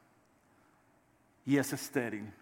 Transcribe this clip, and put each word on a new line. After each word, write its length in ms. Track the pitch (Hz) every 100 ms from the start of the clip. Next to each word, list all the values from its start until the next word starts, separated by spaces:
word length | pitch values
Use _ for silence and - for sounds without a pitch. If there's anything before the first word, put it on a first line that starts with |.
| _ _ _ _ _ _ _ _ _ _ _ _ _ _
y 120 | - 139
es 160 | -
estéril. 600 | 143 - 139 120 104 107 -